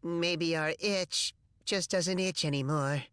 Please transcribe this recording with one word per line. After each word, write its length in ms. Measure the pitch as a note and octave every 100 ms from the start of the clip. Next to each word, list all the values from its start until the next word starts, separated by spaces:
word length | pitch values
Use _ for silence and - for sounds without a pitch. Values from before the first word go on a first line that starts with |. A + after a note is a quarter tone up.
Maybe 520 | E3+ E3+ F3 E3+ E3
our 180 | D#3+ D#3 -
itch 540 | G#3 G3 F#3 - - - _ _
just 260 | - G3 -
doesn't 280 | F#3+ E3+ F#3
itch 240 | F#3 -
anymore. 600 | D#3 C#3+ C3+ D3+ C#3 C#3+ B2